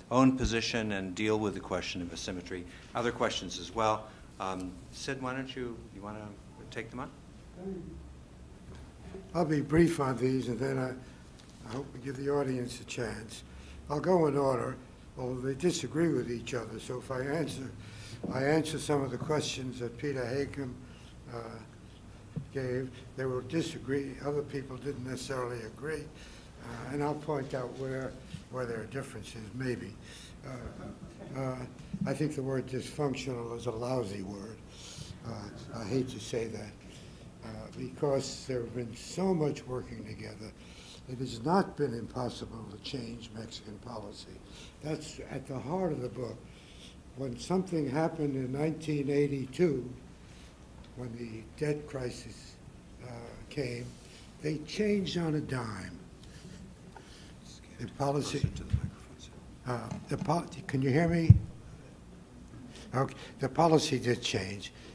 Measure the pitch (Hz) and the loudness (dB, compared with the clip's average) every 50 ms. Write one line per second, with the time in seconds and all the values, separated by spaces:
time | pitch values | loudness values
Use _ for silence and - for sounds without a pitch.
0 | - - 120 127 131 131 131 127 120 104 113 117 110 - - 117 110 107 101 95 | -4 4 8 10 10 10 10 8 6 4 4 4 2 2 2 2 2 2 0 0
1 | 95 95 87 95 107 107 107 107 107 101 90 95 - - 95 90 - - - 92 | 0 -2 0 2 4 6 6 6 6 2 0 0 -2 0 0 0 0 0 -2 -4
2 | 87 85 82 82 - - 95 87 87 - 95 90 87 - - - - - - 120 | -4 -4 -4 -6 -4 -4 -4 -4 -4 -6 -6 -6 -6 -8 -12 -14 -14 -6 -2 0
3 | 120 120 117 - 123 107 - - 98 90 90 90 87 82 92 113 110 110 110 107 | 2 2 4 4 4 4 4 2 -2 -4 -6 -6 -8 -4 0 4 6 6 6 4
4 | - - - - - - - - 98 95 92 92 92 90 90 - - - - - | 2 -4 -12 -14 -16 -14 -8 -4 -2 -2 -2 -2 -4 -6 -6 -8 -12 -14 -12 -6
5 | - - 139 131 131 127 127 135 131 131 - 131 123 117 117 113 - - - 98 | -4 -4 -4 -2 -2 -2 -2 -2 -4 -4 -6 -6 -6 -6 -6 -8 -12 -12 -12 -10
6 | 101 104 107 107 107 104 101 - - - - - - - - 120 110 113 120 123 | -10 -8 -8 -8 -8 -10 -12 -12 -14 -16 -16 -14 -14 -8 -6 -6 -6 -6 -6 -6
7 | 139 147 - - - - - - - - - 180 185 196 190 - - - - - | -6 -8 -8 -12 -16 -16 -16 -16 -16 -16 -12 -10 -8 -6 -6 -6 -6 -8 -10 -12
8 | - - - - - - - - - - - - - - - - - - - - | -12 -12 -14 -16 -16 -16 -16 -16 -16 -16 -16 -16 -16 -14 -14 -14 -14 -14 -14 -14
9 | - - - - - - - 165 175 147 156 147 135 - 127 165 175 160 - - | -14 -12 -12 -12 -10 -2 0 2 4 4 4 2 4 6 8 10 10 10 8 6
10 | 139 131 127 113 123 131 131 131 117 120 120 107 131 135 135 131 131 127 127 131 | 4 2 4 4 4 4 4 4 2 2 0 2 2 2 2 2 2 0 -2 -4
11 | - - - - - - - - - - - - - 113 113 127 139 135 - 131 | -10 -12 -14 -16 -16 -18 -18 -18 -18 -18 -16 -14 -10 -6 -4 -4 -4 -6 -8 -8
12 | 120 139 135 131 139 139 143 147 139 131 131 123 123 117 - - - - - - | -6 -6 -4 -2 2 4 4 4 4 4 2 0 0 -2 -4 -8 -8 -6 -4 -2
13 | 120 107 104 107 110 107 - - - - - - - - - - - - 143 151 | -2 -2 -2 -4 -8 -10 -10 -12 -12 -14 -14 -14 -14 -14 -14 -12 -6 -2 0 2
14 | - 170 185 175 160 147 135 143 139 135 131 120 117 123 131 131 - - - - | 6 8 8 8 8 8 8 6 6 6 6 4 2 0 -2 -4 -8 -14 -16 -18
15 | - - - - 127 123 131 127 123 135 139 139 165 180 151 - - 113 107 151 | -16 -14 -8 -4 -2 -2 -2 0 0 -2 0 2 4 4 4 4 2 0 4 4
16 | 170 165 139 127 117 117 120 113 - - 135 120 110 104 110 107 - - 127 123 | 6 6 6 4 4 2 0 -2 -2 -2 -2 -2 -2 -2 -6 -6 -4 -4 -4 -4
17 | - - 131 127 131 139 143 170 151 123 - - 135 117 - - - - - - | -4 -2 -2 0 0 2 2 2 2 2 0 -4 -6 -6 -8 -10 -12 -12 -12 -12
18 | - - - - - - - 131 135 143 151 160 147 - - 135 - - 147 143 | -10 -10 -8 -6 -4 -2 2 4 6 8 8 8 6 4 2 0 2 4 4 4
19 | 139 127 120 120 - 156 151 147 - - - 139 127 127 120 120 120 117 117 117 | 4 2 0 0 0 2 4 4 4 2 0 -2 -2 -4 -4 -2 -4 -4 -4 -2
20 | 113 110 107 131 123 117 127 139 139 135 - 139 139 123 117 - - - - - | -2 0 0 0 0 0 2 0 0 0 -2 -2 -4 -4 -6 -8 -10 -12 -14 -14
21 | - - - - - - 120 117 117 113 113 113 - - - - - - - - | -16 -16 -16 -14 -12 -10 -8 -8 -8 -8 -8 -10 -12 -14 -16 -16 -16 -16 -16 -16
22 | - - - - - - - 151 139 - - 139 131 127 123 127 135 131 - - | -16 -14 -14 -14 -14 -10 -6 -6 -6 -4 -2 -2 0 2 2 2 0 -2 -4 -10
23 | - - - 135 131 131 127 127 117 - - 165 156 - - 123 113 123 135 143 | -12 -8 -4 0 0 2 2 0 0 0 2 2 2 2 -2 -4 0 2 2 2
24 | 139 135 127 - - 143 147 147 - - - 139 131 - 131 123 113 143 135 120 | 2 0 -4 -4 -2 0 0 0 0 0 -2 -4 -4 -4 -6 -6 -4 -4 -4 -4
25 | 123 127 127 127 - - 135 127 127 120 123 117 110 107 104 123 131 156 156 147 | -4 -4 -4 -4 -4 -2 -2 0 0 -2 -2 -4 -6 -8 -8 -8 -6 -4 -4 -4
26 | 147 151 - - - - - - - - - - - 120 120 117 113 127 139 147 | -4 -8 -12 -14 -14 -14 -14 -14 -16 -16 -16 -14 -12 -10 -8 -8 -6 -4 0 2
27 | 143 147 147 147 - 160 151 139 131 135 - 131 123 120 - 131 135 131 131 131 | 2 2 2 0 0 0 0 0 0 0 -2 -2 -2 -2 -4 -4 -4 -2 -2 -2
28 | 135 180 - - - - - - - - 127 127 127 117 117 110 107 104 127 135 | -2 -4 -6 -8 -10 -10 -10 -10 -10 -6 -4 -2 -2 -2 -2 -4 -4 -4 -4 -6
29 | - - - 110 101 - - 117 107 101 110 123 131 127 120 95 90 98 107 - | -6 -6 -6 -10 -10 -10 -10 -10 -8 -8 -6 -2 0 0 0 0 -2 -6 -10 -10
30 | - - - - - - - - - 131 127 123 120 - - - - - - - | -12 -14 -14 -14 -14 -14 -14 -12 -12 -10 -8 -8 -8 -8 -8 -8 -8 -10 -10 -10
31 | - - - - - - 135 131 135 131 127 127 127 127 - - - - - - | -12 -12 -12 -12 -10 -6 -4 -2 -2 -2 -2 -2 -4 -8 -10 -12 -10 -8 -4 0
32 | - 139 139 143 156 147 151 139 131 135 135 131 120 - 131 123 - - - - | 0 2 2 2 2 2 0 0 0 0 0 0 0 0 -2 -4 -4 -4 -2 0
33 | 147 139 127 - - 135 127 120 117 117 117 117 110 123 107 113 120 123 131 127 | 2 2 2 0 -2 -2 -2 -2 -2 -4 -4 -4 -2 -2 -2 0 0 2 2 2
34 | 113 95 101 104 95 95 98 98 98 113 110 - - - - - - - - - | 2 0 -2 -4 -4 -6 -6 -6 -8 -8 -10 -12 -12 -14 -14 -14 -12 -12 -10 -10
35 | - - - - - 117 110 104 101 101 - - - - - 117 113 95 120 135 | -10 -10 -10 -10 -8 -8 -6 -6 -8 -8 -10 -10 -10 -8 -8 -6 -2 2 2 2
36 | 127 - - 110 - - - 120 113 113 107 104 107 101 - - - - - - | 2 2 -2 -6 -6 -2 -2 -2 -2 -2 -4 -6 -8 -10 -12 -12 -14 -16 -14 -14
37 | - - - - - - - - - 113 110 107 110 110 - 117 127 123 127 - | -14 -14 -14 -16 -16 -16 -16 -14 -12 -10 -10 -10 -10 -10 -8 -6 -6 -6 -2 2
38 | 151 143 135 135 131 - - - - - 131 123 117 - 110 123 120 120 120 - | 4 4 4 4 4 0 -4 -6 -4 -2 0 0 0 -2 -2 -4 -4 -4 -6 -8
39 | - - - 175 185 190 190 160 151 147 - - - 131 127 123 - - 120 110 | -10 -6 -2 2 4 4 6 6 4 4 2 0 -4 -6 -4 -4 -4 -6 -8 -8
40 | 107 107 107 101 107 110 107 101 110 107 - - - - - - - - - - | -8 -8 -8 -8 -8 -8 -8 -10 -10 -12 -12 -14 -14 -16 -16 -16 -16 -16 -16 -14
41 | - - 131 117 135 117 113 110 113 151 175 202 185 - - - 143 131 117 117 | -10 -8 -6 -4 -4 -4 -4 0 4 6 8 8 8 6 4 0 2 2 2 0
42 | 113 - - 127 123 117 - - 123 - 113 113 110 104 98 - - - - 131 | -4 -4 -2 -2 0 0 -2 -4 -6 -8 -8 -8 -10 -10 -10 -10 -8 -6 -4 -4
43 | 117 113 117 117 113 113 104 113 113 113 - - - 107 104 101 - 120 120 110 | -4 -6 -6 -8 -10 -10 -10 -8 -8 -8 -10 -10 -10 -10 -10 -10 -10 -8 -8 -8
44 | 104 101 107 - - 95 98 - - - - - - - - - - 151 156 156 | -8 -8 -10 -12 -12 -12 -14 -14 -14 -14 -14 -14 -14 -16 -14 -8 -4 -2 -2 -2
45 | 151 - - - - - - 131 135 - 135 127 - 131 170 190 190 170 147 127 | -4 -6 -10 -10 -8 -6 -6 -6 -6 -4 -6 -4 -2 0 0 2 2 2 2 0
46 | 123 123 - 127 123 110 113 - - - - - - - - - - - - - | -2 -4 -4 -4 -4 -4 -6 -8 -12 -14 -16 -16 -16 -16 -16 -16 -16 -14 -14 -16
47 | - - - 131 135 131 117 - - - 175 190 180 - 175 160 147 131 123 151 | -16 -12 -6 -4 -4 -4 -4 -4 0 4 4 4 4 4 2 2 2 4 4 4
48 | 160 165 160 - 151 143 131 135 131 123 131 139 151 160 151 147 - 156 151 147 | 4 4 4 2 2 2 2 2 0 0 2 2 2 2 2 2 0 2 2 2
49 | 135 135 143 143 147 143 143 135 123 - - - 180 170 139 127 120 123 123 - | 4 4 6 6 6 6 4 2 -2 0 4 6 6 6 6 4 0 -4 -8 -10
50 | - - - - - - - - - - - - - - - - - - - 120 | -12 -16 -16 -16 -16 -16 -16 -16 -16 -16 -16 -16 -16 -16 -16 -16 -16 -12 -10 -8
51 | 123 120 113 120 120 113 110 110 110 - - - 151 147 147 147 - - - 131 | -6 -6 -6 -6 -6 -6 -6 -8 -10 -10 -4 0 2 2 2 2 0 -4 -4 -2
52 | 127 123 117 - - 117 101 - - - - - - - - - - - - - | -2 -2 -4 -4 -8 -10 -12 -12 -14 -16 -16 -16 -16 -16 -16 -16 -16 -16 -14 -12
53 | 120 123 120 117 117 117 110 - - - - 147 135 123 120 120 123 120 120 - | -12 -10 -10 -10 -10 -10 -10 -12 -12 -6 -2 -2 0 0 -2 -4 -6 -8 -10 -12
54 | - - - - - - - - - 151 156 - - - - - 214 208 208 202 | -14 -16 -16 -16 -16 -18 -10 -4 -2 0 0 0 -2 -2 0 2 4 6 6 6
55 | 185 151 - 175 170 160 151 151 - - 131 127 117 110 104 92 92 87 - - | 4 4 2 2 4 4 4 4 2 2 0 0 0 -2 -4 -4 -6 -8 -8 -10
56 | - - - - - - - - - - - - - - - - - - - - | -12 -14 -16 -16 -16 -14 -14 -14 -14 -12 -12 -12 -12 -14 -14 -16 -16 -16 -16 -14
57 | - - - - - - - - - - - - - - - - 123 - - - | -14 -16 -16 -16 -16 -16 -16 -16 -16 -16 -16 -16 -16 -14 -10 -8 -8 -6 -2 0
58 | 139 143 139 147 127 - - - - - - - - - - - - - - - | 2 4 4 4 2 2 2 2 2 2 2 0 -2 2 2 2 2 0 -6 -8
59 | - - - - - - - - - - - - - 123 123 117 110 107 - - | -14 -16 -16 -14 -14 -14 -14 -14 -14 -14 -14 -8 -4 -2 -2 -2 -2 -4 -6 -6
60 | - - 147 - - - 156 175 180 - - - - - - 131 135 139 127 156 | -4 -2 -2 0 2 4 2 2 2 -2 -6 -10 -4 0 2 4 4 6 8 8
61 | 170 165 170 170 165 160 - - - - - - - - - - - - - - | 8 8 6 10 12 12 12 12 10 2 -6 -12 -12 -14 -14 -14 -14 -16 -16 -16
62 | - - - - - - - - - - - - - - - - - - - 127 | -16 -16 -16 -16 -16 -16 -16 -16 -16 -14 -14 -14 -12 -12 -14 -14 -8 0 2 2
63 | 135 - - - - - - - 135 131 - 151 165 170 156 147 - - 135 123 | 2 2 0 -6 -12 -12 -4 0 0 2 6 8 10 12 12 10 10 8 4 4
64 | 104 120 120 - - - - 110 95 92 101 101 - - - - - - - | 6 4 4 4 4 2 2 2 0 0 -4 -6 -6 -8 -10 -12 -14 -14 -12